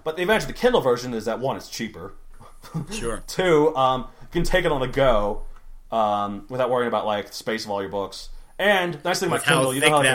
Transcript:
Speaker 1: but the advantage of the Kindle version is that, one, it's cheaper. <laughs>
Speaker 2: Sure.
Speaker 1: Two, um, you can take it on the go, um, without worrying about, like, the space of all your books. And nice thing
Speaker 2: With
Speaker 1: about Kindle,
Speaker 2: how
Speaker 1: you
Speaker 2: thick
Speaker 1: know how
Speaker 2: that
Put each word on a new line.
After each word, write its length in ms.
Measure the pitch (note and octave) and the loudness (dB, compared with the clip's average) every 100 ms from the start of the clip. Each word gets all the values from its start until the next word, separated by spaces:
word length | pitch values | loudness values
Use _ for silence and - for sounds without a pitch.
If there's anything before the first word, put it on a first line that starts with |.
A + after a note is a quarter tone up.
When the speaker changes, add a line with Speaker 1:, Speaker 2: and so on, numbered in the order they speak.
Speaker 1:
but 140 | - D#3+ | -8 -2
the 60 | |
advantage 200 | F3+ G#3+ | 2 2
of 40 | C#3+ | 0
the 40 | |
Kindle 280 | A#2+ A#3+ A#3 | 0 2 4
version 320 | C3 A#2+ B2 | 2 0 0
is 120 | A#2 G#2+ | -6 -4
that, 140 | A2 | -4
one, 160 | C3 G#2 | -4 -4
it's 120 | - | -8
cheaper. 440 | - A2 F2+ F#2+ - | -10 -10 -10 -14 -16
<laughs> 720 | - - - - - D#3+ C#3 | -18 -20 -20 -20 -12 -10 -8
Speaker 2:
Sure. 320 | G#3+ G#3+ G#2+ - | -6 -6 -6 -6
Speaker 1:
Two, 500 | - F#3 D#3 D3+ C#3+ | -2 4 6 6 4
um, 260 | C3 C3 - - | 2 2 -4 -12
you 60 | - | -6
can 120 | - | -2
take 220 | E3+ F3+ E3+ | 2 2 2
it 60 | |
on 100 | C#3+ | 0
the 60 | C3 | 0
go, 560 | B2+ C3+ A2 G2+ G#2+ - - - - - | 2 4 4 2 -2 -8 -12 -18 -20 -4
um, 540 | A2+ G#2+ G#2 G2+ G2+ - | 0 2 2 -2 -6 -6
without 220 | B2+ B2 | -2 0
worrying 200 | B2 A#2+ | 0 0
about, 180 | G#2+ F#2+ | 0 0
like, 200 | G#2 G2+ | -2 -4
the 40 | |
space 320 | - - A2 A2 | -10 -6 -4 -4
of 60 | |
all 100 | G2+ | -4
your 80 | F#2+ | -4
books. 400 | G2+ G2 - - - - - | -4 -6 -8 -14 -16 -14 -2
And 440 | F#3+ G3 F3 D3+ | 2 2 0 -4
nice 160 | F3 F#3 | -4 -2
thing 120 | F#3 | 0
Speaker 2:
With 100 | D3 | 0
Speaker 1:
about 60 | - | 2
Kindle, 180 | C3 C3 | 2 2
Speaker 2:
how 60 | |
Speaker 1:
you 80 | C3 | 2
Speaker 2:
thick 80 | D#3 | 4
Speaker 1:
know 60 | D3 | 4
how 60 | |
Speaker 2:
that 100 | C#3 | 4